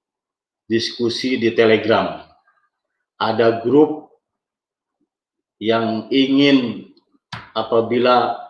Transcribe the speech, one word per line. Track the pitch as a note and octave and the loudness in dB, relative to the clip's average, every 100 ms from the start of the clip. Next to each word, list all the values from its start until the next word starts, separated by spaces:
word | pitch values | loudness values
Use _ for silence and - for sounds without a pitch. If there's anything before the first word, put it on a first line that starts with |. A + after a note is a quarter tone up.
| _ _ _ _ _ _ | _ _ _ _ _ _
diskusi | - A2+ A2+ - A#2+ A2+ C3 B2+ | -4 -4 -4 -4 -4 -4 -4 -2
di | A2+ | 0
Telegram. | A2+ A2 G#2+ G#2 G#2 F#2 - - _ _ _ _ _ _ _ _ - | 2 4 2 2 0 -2 -6 -16 _ _ _ _ _ _ _ _ -8
Ada | G#2+ A2 A#2 A2 | -4 0 2 0
grup | A#2+ C#3 D3+ - - _ _ _ _ _ _ _ _ _ _ _ _ _ _ - | 2 4 4 0 -14 _ _ _ _ _ _ _ _ _ _ _ _ _ _ -8
yang | G#2 A2+ A2 A2 - | -2 0 0 -4 -2
ingin, | C3+ C3+ C#3 C#3+ C#3 A#2+ G2 - _ _ _ _ - - | 0 2 2 4 4 0 -8 -14 _ _ _ _ -20 -12
apabila | - A2 A#2 G#2+ A#2+ B2 B2 A#2 - - | -8 -2 0 0 0 2 2 0 -4 -12